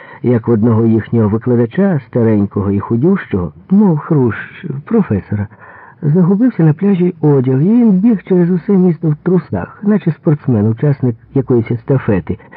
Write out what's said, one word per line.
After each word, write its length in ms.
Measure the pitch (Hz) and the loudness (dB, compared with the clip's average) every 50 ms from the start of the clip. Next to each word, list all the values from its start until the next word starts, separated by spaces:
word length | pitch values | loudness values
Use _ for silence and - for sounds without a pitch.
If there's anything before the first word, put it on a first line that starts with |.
| - - - - | -20 -20 -16 -6
як 260 | - 117 123 113 - 117 | -2 0 0 0 0 0
в 20 | |
одного 360 | 120 101 110 120 110 110 117 | 0 2 2 2 2 2 2
їхнього 420 | 113 110 110 - - 120 113 110 101 | 2 2 0 -2 -2 -2 0 0 0
викладача, 720 | 107 113 - 127 120 117 120 113 - 185 196 196 170 139 - | -2 -2 -2 -2 0 0 0 -2 -2 -2 0 0 0 -4 -6
старенького 640 | - - 123 113 113 107 101 101 98 - 104 95 101 | -4 -2 0 0 2 2 0 0 -2 -4 -4 -2 -2
і 100 | 98 101 | -2 -4
худющого, 720 | - - 117 117 139 185 202 185 - - - 92 87 76 - 82 - - | -4 -4 -2 0 0 0 0 -2 -4 -6 -6 -6 -6 -6 -10 -16 -4 0
мов 280 | 190 208 214 190 160 147 | 0 2 2 2 0 -2
хрущ 680 | - - 147 139 123 117 101 - - - - - - 151 135 143 - | -2 -2 0 0 2 0 -2 -6 -12 -18 -18 -14 -12 -12 -12 -12 -6
професора, 640 | - 226 226 175 - - 90 - - 104 101 98 - - - - - - - - - - _ | -2 -2 -2 0 0 -2 -4 -4 -6 -6 -6 -6 -8 -12 -20 -20 -20 -20 -20 -20 -20 -16 _
загубився 600 | 165 143 151 190 175 170 202 190 254 247 - - | -4 0 0 2 2 2 2 2 0 0 0 2
на 100 | 160 156 | 2 2
пляжі 420 | 147 - 196 202 196 170 180 180 - - | 2 0 0 0 0 0 0 -2 -2 -2
одяг, 420 | - 151 143 135 127 135 131 135 | 0 0 2 2 0 0 0 0
і 60 | 156 196 | 2 2
він 220 | 226 247 233 220 | 2 2 4 2
біг 320 | 185 185 202 240 220 175 | 2 2 2 2 0 0
через 280 | - - 190 180 170 170 | -2 0 0 2 2 2
усе 220 | 185 170 - - | 0 -2 0 0
місто 380 | 202 180 180 180 160 - 170 156 | 2 2 2 2 0 0 -2 -4
в 60 | 151 | -4
трусах, 640 | - - 175 185 175 - - - 90 - - - - | -2 -2 -2 -2 -2 -2 -4 -8 -8 -8 -10 -14 -6
наче 300 | 208 208 214 190 - 165 | -2 0 0 0 0 -2
спортсмен, 540 | 143 - - 170 147 - - 135 120 104 104 | -4 -2 -2 -2 -2 0 0 -2 0 2 0
учасник 500 | 113 110 113 151 147 139 - 131 123 117 - - - - | 0 0 0 -2 -2 0 0 -2 -4 -4 -6 -14 -4 -4
якоїсь 360 | 135 123 - 127 120 110 - | -4 0 2 0 0 0 -2
естафети, 680 | 123 113 - - 139 127 - - 101 90 - - 101 - - - - | -6 -6 -2 -2 -2 -2 0 -2 -2 -2 -4 -6 -10 -10 -12 -20 -20